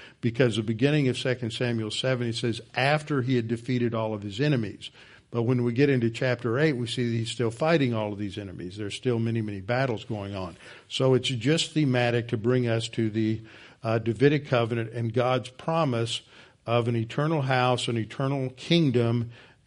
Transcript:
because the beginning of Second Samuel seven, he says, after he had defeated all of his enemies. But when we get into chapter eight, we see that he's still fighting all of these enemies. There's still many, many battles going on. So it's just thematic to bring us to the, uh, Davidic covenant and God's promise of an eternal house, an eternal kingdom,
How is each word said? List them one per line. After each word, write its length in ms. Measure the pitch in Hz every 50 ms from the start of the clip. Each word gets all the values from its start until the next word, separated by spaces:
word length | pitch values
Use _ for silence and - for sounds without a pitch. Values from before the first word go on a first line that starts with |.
| - - - -
because 360 | - 117 117 127 131 120 104
the 60 | 113
beginning 460 | 107 113 113 107 131 143 151 151 139 127
of 100 | 117 -
Second 320 | - 131 120 - 120 107
Samuel 380 | - - 127 120 117 113 110 107
seven, 360 | - - - 131 131 120 120
he 60 | 117
says, 280 | 113 - 123 120 110 117 - - -
after 460 | 120 127 143 151 147 151 - 151 131
he 120 | 120 131 131
had 140 | 120 113 113
defeated 460 | 120 113 117 131 127 123 120 113 117
all 200 | 113 110 110 110
of 80 | 101
his 180 | 104 101 95 113
enemies. 500 | 147 151 151 117 107 98 - - - - - - - - - - _ _
But 120 | - 120 117
when 180 | 120 131 120
we 100 | 120 120
get 180 | 117 127 143 139
into 200 | 135 123 113 113
chapter 480 | 117 - 135 127 123 117 - 117 113 135
eight, 140 | 156 160
we 160 | 135 120 120 110
see 200 | - 127 120 117
that 80 | 117
he's 140 | 117 110 113
still 220 | - - 120 110
fighting 420 | 113 - 156 160 170 151 135 120 113
all 180 | 110 107 104
of 60 | 101 101
these 180 | 104 98 92
enemies. 400 | 104 101 95 92 85 85 92 92
There's 200 | 104 107 98 -
still 240 | - - 127 117 113
many, 200 | 113 117 113 113
many 200 | 107 104 101 95
battles 440 | 92 101 120 131 135 127 110 101 -
going 300 | - 113 104 98 101 101
on. 220 | 95 92 90 82 - - - - - - -
So 260 | - - 135 131 131
it's 140 | 120 123 -
just 420 | 135 113 107 139 160 165 - -
thematic 560 | - 156 151 131 127 123 123 120 117 120 113 117
to 80 | 123
bring 300 | 110 101 120 127 127 120
us 220 | 117 113 113 113 -
to 200 | - 120 113 107
the, 300 | 104 110 110 110 113 113 - - - - - - - _ -
uh, 140 | 113 113 117
Davidic 500 | 110 117 104 98 131 143 151 143 143 -
covenant 440 | 135 117 117 110 120 117 113 113
and 220 | 120 120 117 113 110
God's 340 | 127 120 127 131 127 - -
promise 760 | - - - 165 165 165 160 135 120 117 117 117 - - - - - - - - _ _ -
of 220 | 113 117 120 117 120
an 80 | 117
eternal 460 | 113 113 113 - 143 147 160 165 151
house, 440 | 131 131 131 127 123 127 123 117 -
an 100 | 127 117
eternal 540 | 113 104 104 - - 135 135 139 135 131 127
kingdom, 800 | - - - - 170 170 160 135 120 123 117 117 120 120 117 117 - - - - - _ -